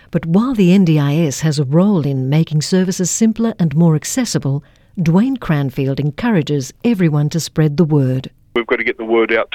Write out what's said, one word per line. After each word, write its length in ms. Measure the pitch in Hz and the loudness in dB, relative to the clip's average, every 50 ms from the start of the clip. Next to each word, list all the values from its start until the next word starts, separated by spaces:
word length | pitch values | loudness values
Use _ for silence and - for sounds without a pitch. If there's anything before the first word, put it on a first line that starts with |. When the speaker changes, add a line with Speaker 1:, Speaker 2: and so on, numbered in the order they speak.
| - _ | -12 _
Speaker 1:
But 160 | - 165 - | -6 -6 -2
while 280 | 165 165 196 233 269 269 | 0 0 2 2 0 0
the 180 | 208 185 175 180 | 0 2 4 4
N 120 | 208 190 | 4 4
D 140 | 165 156 151 | 4 2 2
I 160 | 143 143 143 | 2 0 0
S 240 | 160 170 143 127 - | 0 0 -2 -2 -2
has 200 | 156 160 143 147 | -2 -2 -2 -2
a 40 | 147 | -2
role 400 | 123 143 165 190 208 208 170 135 | 0 2 2 2 2 2 0 0
in 240 | 143 139 131 131 131 | -2 -2 -2 -2 0
making 340 | 143 160 165 - 151 156 139 | 2 0 0 0 -2 -4 -2
services 500 | - 190 185 185 180 180 - 185 165 - | 0 0 0 0 0 -2 -4 -4 -4 0
simpler 420 | - 226 226 214 - 226 220 - - | 0 2 0 2 0 -2 -4 -2 -2
and 160 | 175 156 135 | -2 0 2
more 180 | 156 170 165 156 | 2 2 2 2
accessible, 680 | 147 - - - 269 247 - - 151 - 139 135 143 - _ _ _ _ _ - - | 0 -2 -4 -4 -4 -4 -2 -2 -4 -2 -2 -4 -4 -6 _ _ _ _ _ -6 -4
Dwayne 400 | 165 165 160 185 233 269 269 233 | 0 2 2 2 2 2 -2 -4
Cranfield 600 | - - 156 143 139 131 - - 135 135 135 131 | -2 -2 -2 0 -2 -2 -2 -2 -2 -2 -2 -2
encourages 720 | 139 151 - - - 240 220 170 139 - 147 143 127 - - _ - | -4 -4 -4 -2 -2 0 2 0 0 0 -2 -4 -4 -6 -8 _ -2
everyone 460 | 240 240 185 180 160 151 147 147 147 | -2 0 2 2 2 2 0 0 0
to 100 | - 165 | -2 -4
spread 380 | - - - 170 156 156 143 | -6 -4 -2 0 0 2 2
the 80 | 147 175 | 2 2
word. 460 | 147 156 147 135 127 131 131 131 - _ _ _ _ - | 2 2 2 2 2 0 -4 -6 -10 _ _ _ _ -4
Speaker 2:
We've 120 | 120 117 | -4 -2
got 100 | - 127 | -2 -2
to 80 | 117 113 | -2 -2
get 120 | 117 - | -2 -4
the 80 | - 113 | -4 -2
word 260 | 110 113 113 113 110 | 0 2 2 2 2
out 200 | 113 110 - - - | 2 0 -2 -2 -6